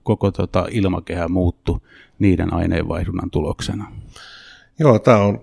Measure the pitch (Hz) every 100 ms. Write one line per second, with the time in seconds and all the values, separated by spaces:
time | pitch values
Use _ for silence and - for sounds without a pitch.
0 | - 110 101 - 92 95 87 113 95 90
1 | - 87 85 92 87 - - 85 - -
2 | - - 101 85 85 85 85 85 80 82
3 | 87 90 - - 78 - - - 104 -
4 | - - - - - - _ - 156 110
5 | - 113 101 98